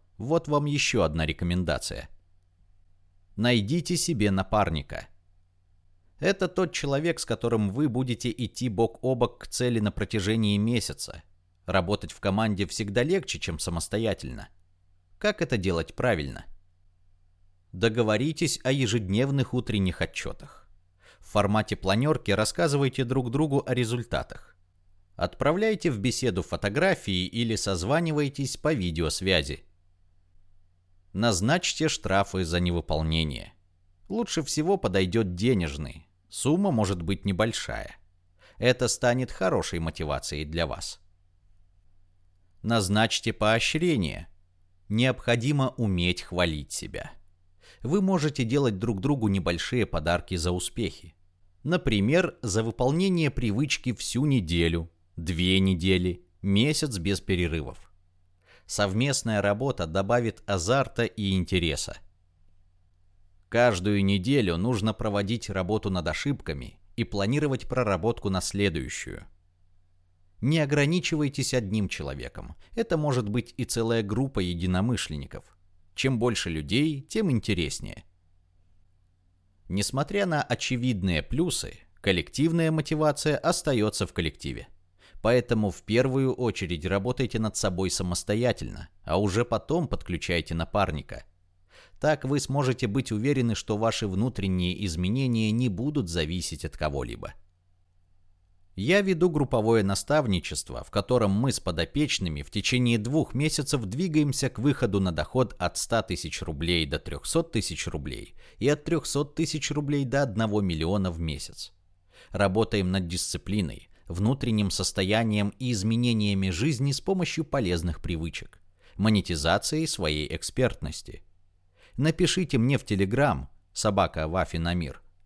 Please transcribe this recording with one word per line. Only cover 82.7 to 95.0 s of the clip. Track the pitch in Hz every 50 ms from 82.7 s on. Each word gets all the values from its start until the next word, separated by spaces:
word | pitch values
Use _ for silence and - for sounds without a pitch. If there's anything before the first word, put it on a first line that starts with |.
мотивация | 160 156 147 - 160 151 156 151 143 - - 156 147
остаётся | - - 165 165 - - 156 135 110 104 107 - - 98
в | - -
коллективе. | - 85 78 - - - 71 60 55 - - - - _ _ _ _ - - - -
Поэтому | - 113 123 123 120 - 117 110 107 98
в | - -
первую | - - 107 120 127 131 127 135 135 131
очередь | - - 123 113 - - 98 80 87 76 80
работайте | 90 98 98 95 123 123 - 131 - - 110
над | 110 107 -
собой | - - 98 90 87 95 90
самостоятельно, | - - 92 90 87 - - - 107 110 120 120 - - - 55 - - 80 - _ -
а | - - 80 92
уже | 107 98 87 113 120
потом | - 113 - - - 156 - - -
подключайте | - - - - 90 82 - - 87 85 80 - 82
напарника. | 82 80 - - 104 98 - 78 71 - - - - - - _ _ _ _ _ _ _ _ - - - - - -
Так | - 151 156 143 -
вы | 131 147 139
сможете | - - 135 139 135 131 123 - 131
быть | 107 98 135 - -
уверены, | 110 104 117 143 147 139 120 117 104
что | - - - 107
ваши | 104 113 113 - - 110 98
внутренние | 92 98 117 127 - - 101 95 92 90 90 90 87 - 104
изменения | 90 80 85